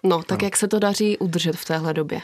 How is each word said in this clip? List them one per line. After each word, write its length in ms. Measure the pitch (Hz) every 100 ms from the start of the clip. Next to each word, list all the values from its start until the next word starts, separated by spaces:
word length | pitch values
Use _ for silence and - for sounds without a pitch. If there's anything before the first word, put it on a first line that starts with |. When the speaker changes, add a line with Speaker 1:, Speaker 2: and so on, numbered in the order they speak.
Speaker 1:
No, 180 | 190 170
tak 160 | - 190
Speaker 2:
Ano. 60 | 202
Speaker 1:
jak 100 | -
se 120 | 202
to 100 | 214
daří 400 | 202 196 214 208
udržet 380 | 190 170 170 160
v 80 |
téhle 300 | - 160 160
době? 260 | 156 151 160